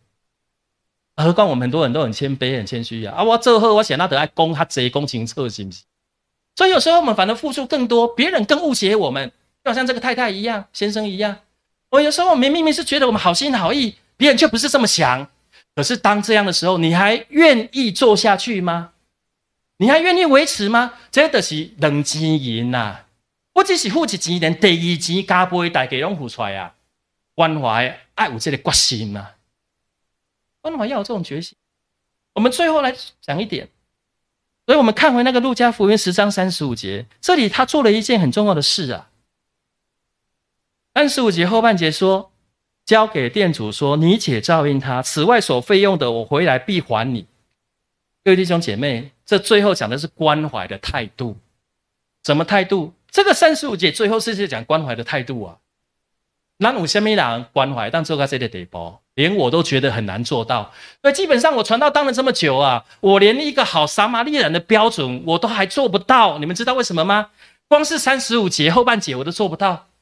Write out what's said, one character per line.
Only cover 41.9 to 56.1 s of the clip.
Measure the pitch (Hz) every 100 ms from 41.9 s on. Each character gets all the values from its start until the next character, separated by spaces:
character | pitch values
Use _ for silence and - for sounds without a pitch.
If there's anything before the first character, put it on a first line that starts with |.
说， | 156 190 190 208 _ _ _ _ _ -
交 | 220 220
给 | 165 123
店 | 208 190
主 | 151 107
说 | 104 143 147
：“你 | 165 220
且 | - 117
照 | 104 165 147
应 | 139
他， | 135 127
此 | 131 - 160
外 | 240
所 | - 127
费 | 123 196
用 | 202 180
的， | 123
我 | 117
回 | 110 143 170
来 | 127
必 | - 185
还 | - 110 120
你。” | 120 85 _ _ _ _ _ _ _ _ _
各 | -
位 | 185
弟 |
兄 | 185 170
姐 | 170 104
妹， | 143 117 139 _
这 | - 202
最 | - 208
后 | 202 180
讲 | 110
的 | 131
是 | 160
关 | - 156 147 151
怀 | 113 92
的 | 98
态 | - 143 110
度。 | - 123 101 _ _ _ _ _ _ _ _
什 | - 151
么 |
态 | 165 208
度？ | 185 196 160 - _
这 | -
个 | 403 -
三 | 330 302
十 | 294
五 | 202
节 | 175
最 | - 208
后 | 220
是 | 220 202 196
讲 | 120 113
关 | 156
怀 | 147 117
的 |
态 | 117 147
度 | 120 127
啊。 | 95 85 _ _ _ _ _